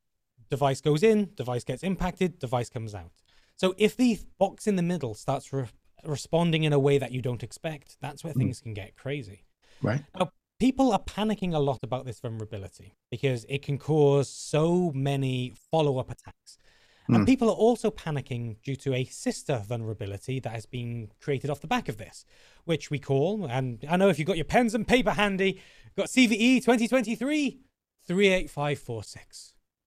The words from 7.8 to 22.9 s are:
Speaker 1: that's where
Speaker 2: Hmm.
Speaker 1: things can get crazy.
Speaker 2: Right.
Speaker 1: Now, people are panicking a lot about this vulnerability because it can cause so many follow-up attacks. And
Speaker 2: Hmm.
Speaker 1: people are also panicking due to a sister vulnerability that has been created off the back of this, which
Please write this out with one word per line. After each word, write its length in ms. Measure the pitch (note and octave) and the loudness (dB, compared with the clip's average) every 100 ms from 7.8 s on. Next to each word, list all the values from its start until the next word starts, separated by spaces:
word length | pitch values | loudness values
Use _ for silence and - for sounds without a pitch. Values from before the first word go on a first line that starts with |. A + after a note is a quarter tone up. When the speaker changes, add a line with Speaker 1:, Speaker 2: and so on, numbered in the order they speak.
| - - | -16 -14
Speaker 1:
that's 240 | C#3 C#3+ | -14 -10
where 80 | E3+ | -6
Speaker 2:
Hmm. 80 | C3 | -2
Speaker 1:
things 200 | G#2 F#2 | -2 -2
can 140 | A2+ | -10
get 220 | G#2 F#2+ _ | -12 -12 _
crazy. 480 | C3+ D3 G2+ G2 _ _ _ - | -10 -8 -10 -18 _ _ _ -4
Speaker 2:
Right. 200 | G#2 C3 - - | -2 -2 -4 -4
Speaker 1:
Now, 140 | F3+ _ _ - | -4 _ _ 2
people 320 | B3+ C4 C4 | 2 4 4
are 100 | G3 | 2
panicking 520 | - - A3 G#3 F3+ | -2 -4 -2 -2 0
a 60 | D#3 | 2
lot 220 | C#3+ B2 | 2 0
about 240 | A2+ B2+ B2+ | -4 -6 -6
this 120 | G#2+ | -10
vulnerability 760 | B2 A2+ G#2+ G#2 F#2+ - F#2 _ - | -8 -8 -8 -10 -12 -18 -20 _ -12
because 340 | A#2+ C#3 B2 - | -2 0 0 -4
it 140 | C#3 | -8
can 140 | - C#3 | -4 -6
cause 520 | - D#3 C#3+ C#3+ C3+ | 0 4 6 4 0
so 600 | - - D3 E3 F3 F3+ | -6 -4 0 2 2 0
many 580 | C3+ C#3 C#3 C3 B2+ B2+ - - | -2 -2 0 0 -2 -4 -10 -2
follow-up 400 | D#3+ D3 C3 A#2+ | 0 2 0 -4
attacks. 460 | B2 - - - - _ _ _ _ - | -10 -18 -20 -20 -20 _ _ _ _ 2
And 100 | A3+ | 4
Speaker 2:
Hmm. 60 | |
Speaker 1:
people 240 | G#3 C4 A3+ | 6 4 4
are 40 | F3+ | 4
also 340 | A3 A#3 G#3+ | 4 4 -2
panicking 640 | - E3 C#3+ C3 A#2+ A#2 G#2+ | -4 -6 -6 -6 -8 -8 -10
due 140 | - C3+ | -8 -6
to 180 | C#3 | -2
a 100 | B2+ | -2
sister 580 | B2+ - B3+ - - B2+ G2+ | -4 -6 -6 -6 -4 -4 -4
vulnerability 720 | A#2+ A2 G#2+ G2 G2+ - C3 | -6 -6 -8 -8 -10 -8 -6
that 120 | A2 | -6
has 120 | A2+ | -10
been 480 | - B2 A#2+ A#2 G#2+ _ | -10 -8 -8 -8 -12 _
created 300 | - C3+ C#3+ | -4 -4 -4
off 100 | C#3+ | -6
the 60 | D#3 | -2
back 220 | B3 - | -4 -4
of 80 | A2 | -10
this, 260 | F#2+ - _ _ - _ | -12 -18 _ _ -20 _
which 260 | - D#3+ - | -6 -4 -4